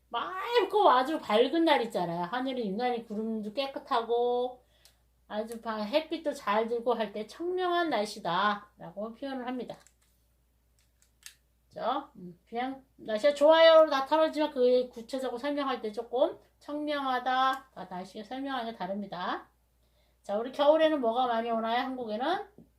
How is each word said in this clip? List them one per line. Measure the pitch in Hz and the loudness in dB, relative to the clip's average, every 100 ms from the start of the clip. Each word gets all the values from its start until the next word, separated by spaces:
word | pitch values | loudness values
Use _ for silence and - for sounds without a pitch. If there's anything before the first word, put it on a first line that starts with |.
| _ | _
맑고 | 233 311 370 427 480 370 415 359 | -8 -6 -6 0 0 2 4 6
아주 | 254 262 311 | 6 2 -4
밝은 | - 214 262 330 330 | 0 2 2 2 4
날 | 269 | 4
있잖아요. | 226 190 175 170 175 | 2 -2 -4 -4 -4
하늘이 | 247 262 247 208 | -4 -4 -4 -4
유난히 | 202 247 233 226 | -4 -4 -4 -6
구름도 | 208 220 220 208 | -8 -6 -6 -6
깨끗하고 | 240 269 285 - 247 220 240 240 247 254 - _ _ _ _ _ _ _ | -6 -6 -8 -4 -2 0 0 0 0 -4 -8 _ _ _ _ _ _ _
아주 | 208 220 226 | -8 -8 -10
바-, | 233 214 | -8 -6
햇빛도 | 208 294 311 320 294 | -2 0 0 -4 -4
잘 | 277 - 214 226 | -4 -2 0 0
들고 | 233 240 | -2 0
할 | 226 208 | 0 -2
때 | 208 214 | -6 -12
청명한 | - 349 370 359 349 330 | -8 -6 -2 0 0 0
날씨다 | 226 214 214 175 175 208 208 - _ | 0 -2 -6 -4 0 0 -2 -8 _
라고 | 165 185 220 226 | -16 -10 -10 -10
표현을 | 277 262 240 | -10 -8 -8
합니다. | 254 - - _ _ _ _ _ _ _ _ _ _ _ _ _ _ - - _ _ _ | -8 -10 -14 _ _ _ _ _ _ _ _ _ _ _ _ _ _ -20 -20 _ _ _
그죠? | 175 202 285 - - | -8 -4 -4 -6 -16
음, | 180 170 _ | -18 -18 _
그냥 | 233 262 262 - _ | -8 -6 -8 -16 _
날씨가 | - 214 294 | -6 0 0
좋아요로 | 285 294 320 330 320 311 | 4 6 10 10 10 8
나타나지만 | 277 269 311 320 294 302 | 4 2 2 2 2 -2
그 | 277 247 247 247 | 2 4 4 2
구체적으로 | 233 226 262 254 240 | -8 -10 -6 -6 -4
설명할 | 285 285 269 240 | -4 -4 -4 -4
때 | 214 | -6
조금 | 214 233 240 330 392 _ _ | -8 -6 0 0 0 _ _
청명하다, | - 294 302 294 269 247 254 254 262 - - | -10 -8 -4 -4 -2 -2 0 2 2 0 -8
아, | - 185 | -16 -12
날씨가 | 180 190 208 | -12 -12 -14
설명하는 | 208 262 277 262 226 | -12 -10 -6 -6 -6
게 | 226 | -8
다릅니다. | 190 202 196 170 196 349 - _ _ _ _ _ _ _ | -6 -6 -8 -8 -6 -6 -10 _ _ _ _ _ _ _
자, | - 202 | -6 -4
우리 | 254 | -4
겨울에는 | 262 285 311 311 302 | 2 6 6 4 2
뭐가 | 226 233 247 | 0 0 0
많이 | 226 233 | 0 -2
오나요? | 226 226 240 | -2 -2 -2
한국에는? | 262 254 226 214 277 392 403 - - | -2 -6 -6 -4 -2 -4 -6 -18 -20